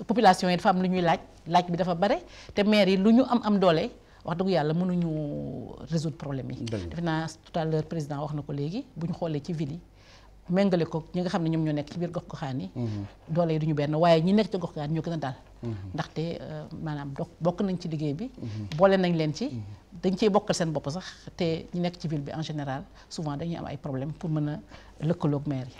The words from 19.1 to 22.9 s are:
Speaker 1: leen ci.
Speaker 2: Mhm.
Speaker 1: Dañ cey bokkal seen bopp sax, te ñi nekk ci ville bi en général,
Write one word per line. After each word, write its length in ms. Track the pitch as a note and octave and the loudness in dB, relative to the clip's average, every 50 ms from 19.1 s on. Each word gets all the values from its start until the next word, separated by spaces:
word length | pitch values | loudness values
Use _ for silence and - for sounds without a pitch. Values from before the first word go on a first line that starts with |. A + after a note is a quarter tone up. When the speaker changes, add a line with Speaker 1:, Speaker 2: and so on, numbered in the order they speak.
| F3 | 2
Speaker 1:
leen 180 | D#3+ D#3 D#3 D3 | 2 2 0 0
ci. 120 | - A3+ | -2 -4
Speaker 2:
Mhm. 160 | C#4+ B2+ A#2 G2+ - - - - - - F3 - | -6 -6 -8 -8 -10 -14 -18 -18 -20 -10 -2 -2
Speaker 1:
Dañ 120 | F#3 F#3+ F#3 | 0 2 4
cey 120 | - G#3+ | 4 4
bokkal 260 | F#3+ G3+ - - E3 | 4 4 4 2 0
seen 160 | - F3+ D#3+ | 0 0 -2
bopp 180 | D3+ D3 - C#3+ | -2 -2 -4 -4
sax, 140 | C#3+ F#3 F3+ - - - - - - | -6 -6 -8 -12 -16 -16 -18 -16 -6
te 300 | - F3+ E3 - E3+ - - - | -2 0 0 0 -2 -4 -6 -4
ñi 60 | F3 | -2
nekk 160 | F3 F3 F3 - | -2 -2 -2 -4
ci 80 | - D#3+ | -6 -4
ville 140 | D#3+ D3 C#3 | -4 -4 -4
bi 80 | C#3+ | -6
en 100 | - D#3 | -6 -6
général, 420 | D#3 - D#3 D3+ C#3+ C#3 C3 C#3+ F#3+ - | -6 -6 -6 -6 -4 -4 -6 -6 -8 -12